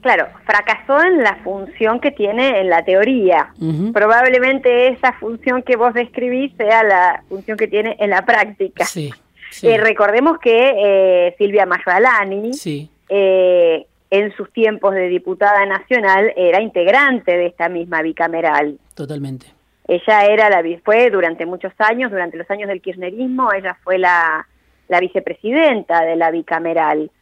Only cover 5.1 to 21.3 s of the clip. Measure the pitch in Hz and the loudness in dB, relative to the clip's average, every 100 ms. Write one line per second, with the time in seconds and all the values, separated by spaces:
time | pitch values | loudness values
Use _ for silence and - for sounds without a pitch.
5.1 | 240 214 233 - 254 247 240 240 233 240 | -2 -10 -6 -4 -4 -2 0 2 0 -6
6.1 | - 247 247 277 _ 214 226 220 185 180 | -6 -4 -4 -4 _ 2 2 4 4 2
7.1 | - _ 190 190 214 220 202 220 - 208 | 0 _ -14 -10 -6 -2 -2 -4 -4 -2
8.1 | 190 196 233 208 208 190 - 185 180 147 | -2 0 0 0 -4 -8 -6 -8 -6 -10
9.1 | - _ _ - - 233 226 220 214 208 | -12 _ _ -20 -2 0 2 2 2 2
10.1 | 220 294 320 240 233 262 220 202 196 185 | 2 2 0 2 4 4 2 2 4 4
11.1 | 180 175 175 202 202 185 180 - 180 247 | 4 2 0 0 2 0 0 0 2 4
12.1 | 226 196 196 220 277 175 143 156 _ _ | 2 -2 -6 -8 -8 -10 -10 -12 _ _
13.1 | 202 190 190 185 180 170 160 - _ _ | 0 2 4 4 4 2 0 -6 _ _
14.1 | 196 208 - 202 - 220 214 202 196 180 | -2 -2 -8 -12 -2 -2 0 -2 -2 -2
15.1 | 180 180 185 202 202 196 190 - 254 202 | -4 -4 -2 2 2 0 -4 -2 -2 2
16.1 | 190 214 - 180 180 220 185 175 240 285 | 2 2 2 2 2 0 -2 2 2 2
17.1 | 247 - 175 175 - 170 175 175 165 160 | 0 -2 0 -2 -2 -6 -4 -6 -4 -4
18.1 | 156 165 165 160 147 151 143 _ - 143 | -4 -4 -2 0 0 -2 -6 _ -16 -12
19.1 | 147 139 131 _ _ _ _ - 175 - | -10 -10 -12 _ _ _ _ -4 -4 2
20.1 | 214 202 214 214 190 165 170 - 220 247 | 4 4 4 4 2 0 -6 0 2 4
21.1 | 196 170 | 2 -2